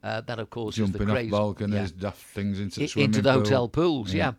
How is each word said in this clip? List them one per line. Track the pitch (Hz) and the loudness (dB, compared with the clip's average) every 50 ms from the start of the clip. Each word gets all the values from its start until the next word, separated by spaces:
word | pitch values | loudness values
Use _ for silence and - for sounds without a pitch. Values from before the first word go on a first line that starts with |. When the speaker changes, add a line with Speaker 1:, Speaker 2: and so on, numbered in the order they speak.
| - | -6
Speaker 1:
Uh, | 101 110 110 | -6 -6 -6
that, | 113 - 123 110 | -6 -6 -6 -8
of | 110 - | -8 -8
course, | - 120 113 107 104 | -6 -6 -6 -4 -2
Speaker 2:
Jumping | 110 107 98 92 104 | 0 0 0 0 0
Speaker 1:
is | 104 | 0
the | 101 | 0
Speaker 2:
off | 107 | 0
Speaker 1:
craze. | 127 120 110 | 0 0 0
Speaker 2:
balconies, | 101 104 107 104 98 - 107 101 104 101 101 95 | 0 0 0 0 -2 -4 -2 -2 0 0 -2 -4
Speaker 1:
Yeah. | 82 92 | -6 -6
Speaker 2:
daft | 95 101 95 - | -8 -8 -8 -8
things | - - - 104 101 101 98 95 | -18 -12 -6 -4 -2 -2 -2 -2
into | 104 101 - - 143 | -4 -6 -4 -4 -4
Speaker 1:
I-, | |
Speaker 2:
swimming | 135 - 107 - 107 | -2 2 2 2 4
Speaker 1:
into | 107 107 | 4 4
the | 104 135 131 | 4 4 4
Speaker 2:
pool. | 135 | 4
Speaker 1:
hotel | 104 104 135 127 120 | 4 4 4 2 2
pools, | 113 - 147 170 180 160 135 110 95 95 | 0 0 2 2 2 2 0 -2 -2 0
Speaker 2:
Yeah. | - 170 143 - | 0 0 0 -2